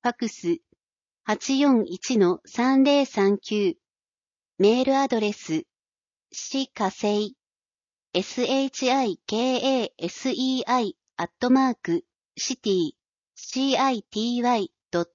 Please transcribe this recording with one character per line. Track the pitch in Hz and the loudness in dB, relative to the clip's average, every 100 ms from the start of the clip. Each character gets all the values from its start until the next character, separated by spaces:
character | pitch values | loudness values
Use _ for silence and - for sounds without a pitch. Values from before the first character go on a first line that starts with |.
ァ | 240 | -6
ッ | |
ク | 240 226 | -4 -6
ス。 | - 175 175 _ _ _ _ _ _ | -6 -4 -4 _ _ _ _ _ _
八 | - 214 - 269 | -4 -4 0 2
四 | 285 247 208 | 4 4 2
一 | 180 - 247 | -6 -2 2
の | 180 180 - | 4 2 -6
三 | - 247 269 | -2 2 4
零 | 269 285 269 | 4 4 2
三 | - 196 202 | 2 2 2
九。 | - 208 202 - _ _ _ _ _ _ _ - | -2 0 0 -2 _ _ _ _ _ _ _ 2
メ | 196 240 | 4 4
ー | 262 | 2
ル | 269 | 2
ア | 277 | 2
ド | 233 | 0
レ | 208 | -2
ス。 | 208 - 160 - _ _ _ _ _ _ | -4 -4 -4 -4 _ _ _ _ _ _
市 | - - 269 262 | -16 -8 -6 -6
活 | - 196 - | -4 -4 -2
性。 | 208 208 214 - _ _ _ _ _ _ _ 180 | -2 0 -2 -8 _ _ _ _ _ _ _ -6
エ | |
ス | 185 - | -4 -4
エ | 247 269 269 | -2 0 -2
イ | |
チ | - 262 | -2 -2
ア | 269 | 0
イ | 247 180 - | -2 -4 -6
ケ | 214 | -2
ー | 254 254 | 0 0
エ | 254 269 214 | 0 0 -2
ー | - 170 | -6 -8
エ | |
ス | - 262 | -6 -6
イ | 247 262 262 - | -2 -2 -2 0
ー | |
ア | 254 | 0
イ | 214 - _ - | -2 -6 _ -10
ア | |
ッ | 170 - | -10 -4
ト | 247 | 2
マ | 262 262 | 4 2
ー | 233 | -2
ク、 | - 170 - _ _ - | -2 -2 -4 _ _ -10
シ | - 254 | -8 -6
テ | 214 | -2
ィ、 | 190 160 - _ _ _ | 0 0 -6 _ _ _
シ | - - 254 269 254 | -20 -10 -4 0 2
ー | |
ア | 269 | 0
イ | 247 | -2
テ | - 208 | -6 -6
ィ | 226 240 | -4 0
ー | |
ワ | 240 240 | 0 0
イ | 190 _ _ | -2 _ _
ド | 175 | -4
ッ | 170 | -4